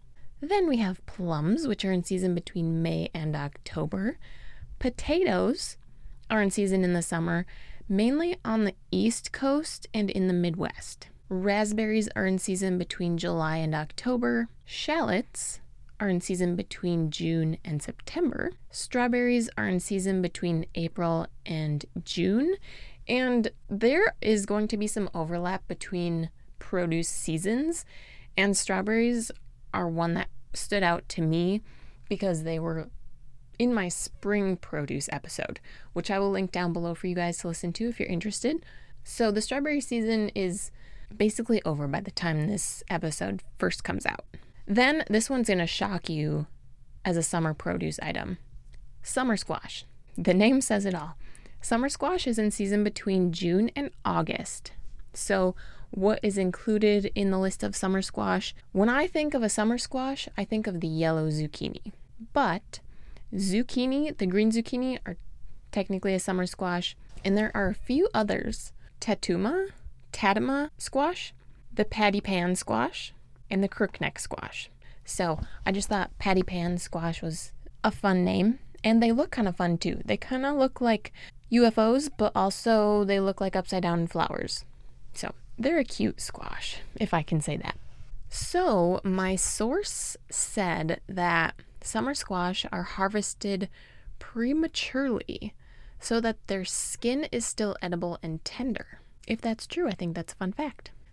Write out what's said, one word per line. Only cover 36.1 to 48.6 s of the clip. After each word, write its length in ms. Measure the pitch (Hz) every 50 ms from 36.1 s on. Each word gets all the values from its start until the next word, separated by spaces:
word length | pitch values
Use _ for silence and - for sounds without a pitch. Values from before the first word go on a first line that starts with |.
I 80 | 196 196
will 120 | 202 196
link 200 | 196 190 190 180
down 220 | - 175 180 175
below 220 | 170 175 170 170 165
for 120 | - -
you 80 | 180 175
guys 240 | 180 170 175 170 -
to 100 | - 175
listen 240 | 165 - - 175 170
to 140 | - 226 240
if 120 | 226 -
you're 80 | - -
interested. 560 | 185 170 - 214 202 - - 247 330 330 - - - - - - - - -
So 260 | - - - 233 220
the 120 | 202 214
strawberry 380 | 214 - 254 285 277 302 294 285
season 500 | - - 240 233 220 220 226 220 214 202
is 400 | - 202 190 180 175 208 - - - - - - - - - - 208
basically 480 | - 208 214 - - 226 - 226 202 -
over 220 | 160 151 147 147
by 140 | 139 139 -
the 100 | 196 190
time 360 | - - 175 170 156 156 151
this 360 | - 208 - - - - - - -
episode 540 | 190 165 170 156 156 - 175 196 196 185 - - - -
first 260 | 185 175 180 - -
comes 220 | - - - -
out. 180 | - - - - - - - - - - - -
Then 380 | - 202 233 254 269 302 320 - -
this 180 | 208 220 226 -
one's 200 | 269 254 226 -
gonna 180 | 196 180 170
shock 420 | 165 - - 202 202 190 170 - 180
you 380 | 160 151 151 151 151 151 151 - - - - - - - - - - - -
as 120 | 190 170
a 60 | 170
summer 320 | 160 - - 170 165 156 151
produce 440 | - - 170 185 180 170 156 151 -
item. 380 | - 165 170 - - - 185 - - - - -